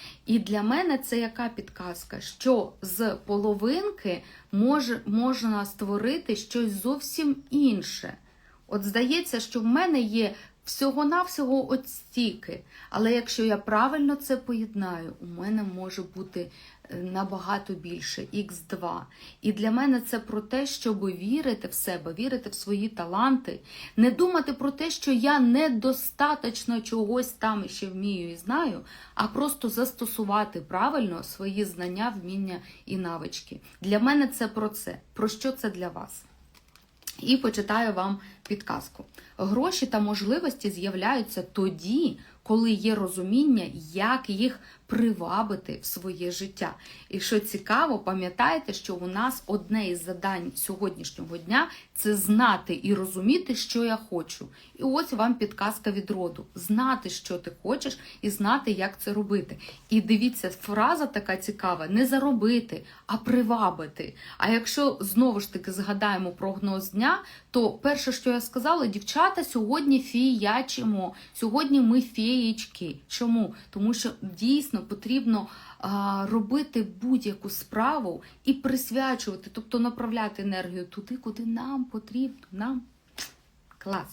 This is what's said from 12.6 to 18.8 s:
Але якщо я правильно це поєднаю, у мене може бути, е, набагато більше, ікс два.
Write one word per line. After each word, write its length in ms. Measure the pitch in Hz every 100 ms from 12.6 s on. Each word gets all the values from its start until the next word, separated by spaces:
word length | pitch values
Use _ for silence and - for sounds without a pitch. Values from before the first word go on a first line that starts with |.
| - - -
Але 220 | - 220
якщо 320 | 240 233 -
я 140 | 220 202
правильно 580 | 214 214 262 302 285 285
це 220 | - 262
поєднаю, 760 | 262 233 220 214 185 170 165 -
у 40 | 175
мене 380 | 170 196 214
може 400 | 196 180 185 190 180 185
бути, 360 | 185 175 175 - - - -
е, 60 | 170
набагато 800 | 180 185 190 190 175 202 196
більше, 540 | 175 170 175 - - -
ікс 280 | 208 202 170
два. 480 | - 180